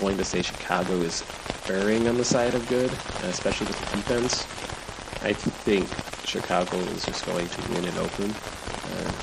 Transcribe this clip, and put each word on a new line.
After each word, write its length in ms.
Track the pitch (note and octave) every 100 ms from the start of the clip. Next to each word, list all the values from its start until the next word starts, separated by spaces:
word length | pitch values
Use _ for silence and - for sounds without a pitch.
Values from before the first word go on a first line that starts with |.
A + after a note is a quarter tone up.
going 160 | G2 F#2+
to 60 |
say 180 | F#2 F2+
Chicago 520 | - - - F2+ F2+
is 280 | F2+ E2 - - - - - -
erring 400 | F#2+ G2+ A2+ A#2
on 80 | A#2+
the 80 |
side 300 | A#2+ B2+ A#2+
of 140 | B2 A#2
good, 220 | B2 B2+
uh, 380 | B2+ - - F#2
especially 400 | F2+ G2 - G2
with 100 | -
the 180 | - G#2
defense. 480 | G#2 A#2+ B2 - - - - - - - - -
I 100 | G#2+
think 560 | G#2 G#2+ - - G2 E2+ - - - -
Chicago 500 | F#2 - F2+ F2+ F#2
is 300 | F2+ F2 -
just 180 | F2+
going 240 | F#2+ F2+ F2
to 240 | - F2
win 120 | F2
in 120 | F2 E2+
Oakland. 380 | F2 - G2+
Uh, 800 | G#2+ - - - - F#2 F2+ F2 F2